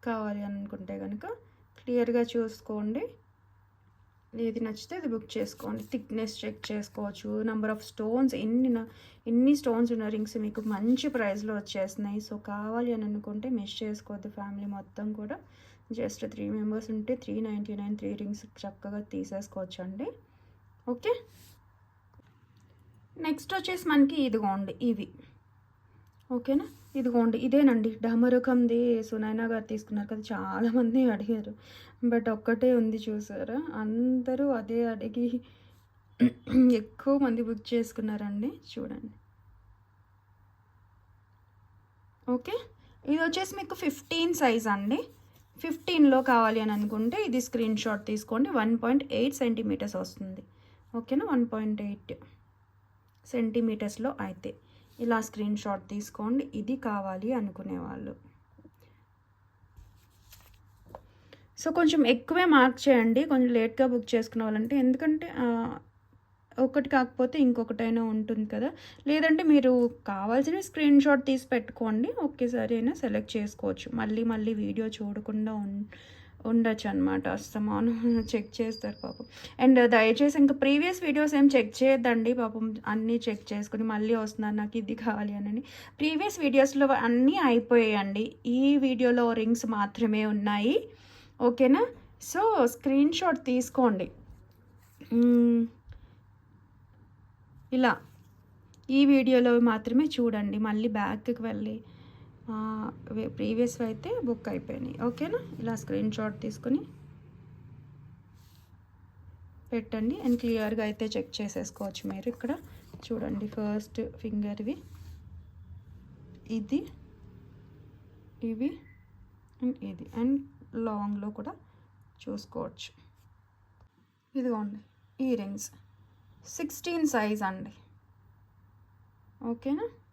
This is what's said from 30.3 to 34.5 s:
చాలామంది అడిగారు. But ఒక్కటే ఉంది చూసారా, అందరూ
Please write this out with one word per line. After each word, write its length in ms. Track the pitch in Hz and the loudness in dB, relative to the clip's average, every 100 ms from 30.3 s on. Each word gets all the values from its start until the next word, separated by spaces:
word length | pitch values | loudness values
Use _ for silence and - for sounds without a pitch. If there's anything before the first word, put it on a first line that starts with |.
చాలామంది 680 | 202 190 190 233 233 233 240 254 202 | -6 -6 0 2 2 2 4 2 2
అడిగారు. 360 | 208 220 208 208 - - - - 240 | -2 -4 -4 -14 -20 -20 -20 -4 2
But 160 | 233 226 | 2 0
ఒక్కటే 340 | 220 220 226 254 247 | -2 0 2 4 4
ఉంది 180 | 220 220 220 | 2 -2 -4
చూసారా, 520 | 214 208 202 214 240 320 226 | -6 -8 -8 -6 -6 -6 -6
అందరూ 640 | 214 226 247 254 247 254 285 | -4 0 2 0 0 0 0